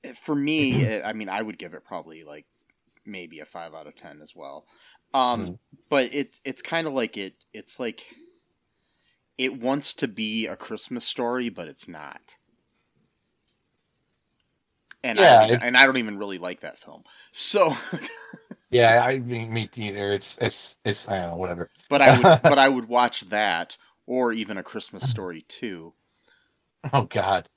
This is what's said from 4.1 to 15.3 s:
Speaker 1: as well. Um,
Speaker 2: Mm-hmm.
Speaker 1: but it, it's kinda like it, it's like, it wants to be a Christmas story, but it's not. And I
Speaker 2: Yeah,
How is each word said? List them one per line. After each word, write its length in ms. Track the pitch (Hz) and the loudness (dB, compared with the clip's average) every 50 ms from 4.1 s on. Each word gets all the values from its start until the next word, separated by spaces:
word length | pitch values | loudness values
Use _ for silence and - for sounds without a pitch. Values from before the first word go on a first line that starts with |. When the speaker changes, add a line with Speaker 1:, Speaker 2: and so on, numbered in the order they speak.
| 73 76 | -20 -20
Speaker 1:
as 120 | 76 73 _ | -20 -20 _
well. 320 | 90 76 69 69 - _ _ _ _ _ - _ _ _ _ - | -20 -18 -18 -18 -20 _ _ _ _ _ -20 _ _ _ _ 0
Um, 260 | 135 127 123 120 113 | 0 2 2 0 -2
Speaker 2:
Mm-hmm. 120 | 98 90 90 - _ _ - _ _ _ | -4 -8 -10 -16 _ _ -20 _ _ _
Speaker 1:
but 260 | 147 139 127 117 - | 0 0 0 0 -2
it, 240 | 143 139 - _ - _ | -6 -6 -6 _ -16 _
it's 180 | 135 127 - | -14 -14 -12
kinda 280 | - - 165 165 165 156 | -10 -6 -6 -4 -4 -4
like 260 | 135 135 117 107 - | -4 -4 -4 -4 -6
it, 180 | 110 98 95 _ _ _ _ | -10 -12 -12 _ _ _ _
it's 280 | _ 110 - - - - | _ -20 -18 -18 -12 -10
like, 240 | 127 113 107 - - - - _ 339 _ _ _ _ _ _ _ _ _ _ _ _ _ _ _ _ _ _ _ _ _ _ - | -10 -10 -10 -12 -20 -20 -20 _ -20 _ _ _ _ _ _ _ _ _ _ _ _ _ _ _ _ _ _ _ _ _ _ -4
it 220 | 127 127 - 131 | -4 -4 -4 -4
wants 340 | 113 127 135 147 139 - - | -2 -2 -2 -2 -4 -6 -6
to 140 | - - 117 | -4 -6 -6
be 380 | 98 110 110 107 107 113 110 | -4 -6 -6 -4 -4 -4 -4
a 100 | - 95 | -6 -8
Christmas 480 | - - - 110 107 - - 127 120 - | -12 -12 -12 -12 -12 -10 -10 -10 -10 -8
story, 440 | - - - 123 120 123 127 123 117 | -8 -6 -4 -4 -4 -4 -4 -4 -6
but 200 | - - 85 78 | -8 -10 -14 -14
it's 200 | 71 - - - | -14 -18 -18 -18
not. 480 | 87 78 76 69 - - _ - - _ _ _ _ _ _ _ _ _ _ _ _ _ _ _ _ _ _ _ _ _ _ _ _ _ _ _ _ _ _ _ _ _ _ _ _ _ _ _ _ _ _ _ _ _ _ _ _ _ _ _ - _ - | -16 -16 -16 -18 -18 -20 _ -20 -20 _ _ _ _ _ _ _ _ _ _ _ _ _ _ _ _ _ _ _ _ _ _ _ _ _ _ _ _ _ _ _ _ _ _ _ _ _ _ _ _ _ _ _ _ _ _ _ _ _ _ _ -20 _ -8
And 140 | 127 113 208 | -4 2 6
I 40 | |
Speaker 2:
Yeah, 180 | 190 160 | 10 10